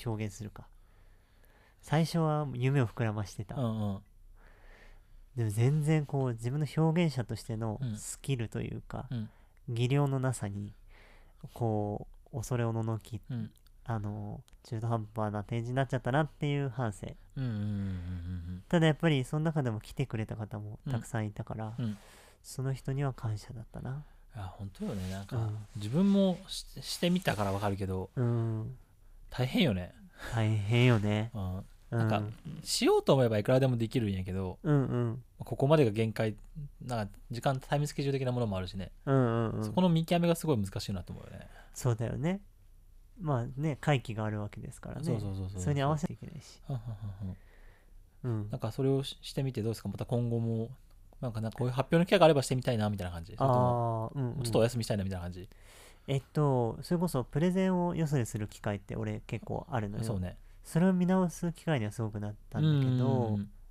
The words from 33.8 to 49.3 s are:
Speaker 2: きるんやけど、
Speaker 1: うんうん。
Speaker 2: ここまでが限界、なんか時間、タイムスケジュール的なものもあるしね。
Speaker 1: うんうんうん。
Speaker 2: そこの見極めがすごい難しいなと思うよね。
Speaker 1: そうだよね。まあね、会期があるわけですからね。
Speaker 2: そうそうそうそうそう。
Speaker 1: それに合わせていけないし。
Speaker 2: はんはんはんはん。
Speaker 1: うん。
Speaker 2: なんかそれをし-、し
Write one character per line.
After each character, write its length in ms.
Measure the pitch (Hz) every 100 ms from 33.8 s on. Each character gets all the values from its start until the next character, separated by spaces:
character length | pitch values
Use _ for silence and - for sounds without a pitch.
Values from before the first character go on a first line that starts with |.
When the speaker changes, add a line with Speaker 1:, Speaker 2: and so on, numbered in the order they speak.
| 113
Speaker 2:
き 100 | 131
る 80 | 107
ん 60 |
や 100 | 95
け 100 | 92
ど、 280 | 92 92 -
Speaker 1:
う 100 | 160
ん 120 | 147 123
う 100 | 120 120
ん。 180 | 123 - -
Speaker 2:
こ 180 | - 117
こ 100 | 139
ま 100 | 156
で 80 |
が 60 | 117
限 220 | 107 113
界、 240 | 107 110 104 - 156 143 -
な 220 | 123 120
ん 40 | 101
か 40 | - -
時 100 | 120
間、 160 | 147 131
タ 160 | -
イ 40 | 143
ム 60 | 147
ス 60 |
ケ 80 | -
ジ 60 | 139
ュ 20 |
ー 20 |
ル 60 | 135
的 60 | 127
な 40 |
も 80 | 123
の 80 | 113
も 100 | 92
あ 40 |
る 80 | 92
し 60 |
ね。 180 | 95 90 - 139
Speaker 1:
う 60 |
ん 40 | 135
う 20 |
ん 320 | 120 117 113 107
う 20 |
ん。 20 |
Speaker 2:
そ 80 | 107
こ 80 | 107
の 80 | 180
見 160 | 165
極 180 | 165 175
め 60 | 170
が 80 | 165
す 100 | 160
ご 80 |
い 20 | 120
難 220 | 98 -
し 100 | -
い 40 |
な 100 | 95
と 100 | -
思 100 | -
う 20 |
よ 60 | -
ね。 160 | - - - -
Speaker 1:
そ 160 | - 131
う 60 | 113
だ 100 | 113
よ 60 |
ね。 280 | 117 151 196 - - - - - - - 254
ま 200 | 156 123
あ 200 | 123 131
ね、 160 | 156 127
会 220 | - 139
期 120 | -
が 100 | 110
あ 60 | 107
る 100 | 107
わ 80 | 104
け 120 | 107
で 100 | -
す 100 | -
か 100 | -
ら 100 | 127
ね。 40 |
Speaker 2:
そ 120 | 156 107
う 40 |
そ 100 | 101
う 40 |
そ 0 |
う 20 | 95
そ 80 | 92
う 40 |
そ 80 | 95
う。 40 |
Speaker 1:
そ 60 | 117
れ 40 |
に 80 | 143
合 60 | 139
わ 100 | 151
せ 80 | 175
て 60 |
い 40 | -
け 100 | -
な 60 |
い 80 | 143
し。 220 | - - -
Speaker 2:
は 60 |
ん 20 | 127
は 60 |
ん 40 | 117
は 80 | 104 104 95
ん 40 | 95
は 60 |
ん。 20 | 92 - - - - - - - - 127 110
Speaker 1:
う 20 | 104
ん。 40 |
Speaker 2:
な 80 | 127
ん 20 |
か 100 | 110
そ 140 | -
れ 60 | 135
を 120 | 135
し-、 160 | 135 -
し 100 | -